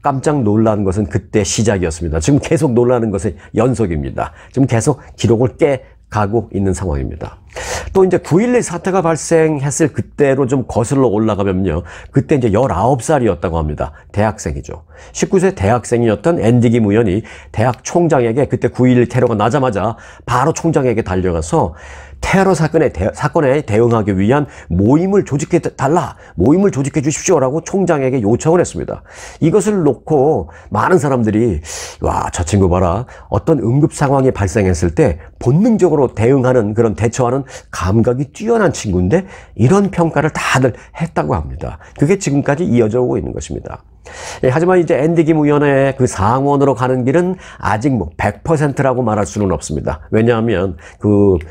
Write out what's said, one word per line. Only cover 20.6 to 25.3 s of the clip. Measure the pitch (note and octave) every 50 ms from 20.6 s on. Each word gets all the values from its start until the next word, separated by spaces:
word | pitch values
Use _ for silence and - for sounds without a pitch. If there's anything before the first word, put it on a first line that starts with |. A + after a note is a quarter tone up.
| - E3 D3+ D#3 C#3 B2+ A2+ G2
달려가서 | A2 G#2 F#2 F#2+ F2+ F#2 F2 E2 D#2+ - - D#3+ B2+ - D2+ - - - - - - - - - -
테러 | - - F#3 G3 F#3+ F#3
사건에 | C#3+ D#3+ D3+ - F3 D#3 B2
대-, | - - F#2 G#2+ -
사건에 | - - B2+ - E3+ D#3+ C3 C3 D3+
대응하기 | C#3+ - G#2 G#2+ A#2 A#2+ A#2 A#2 G#2+ G2 G2+ F#2
위한 | G2 G#2 B2+ D3 D3 B2+ - - - -
모임을 | E2 F2 G2 G#2+ C3+ D#3 F3 F#3+ G3 G3+ E3+
조직해 | -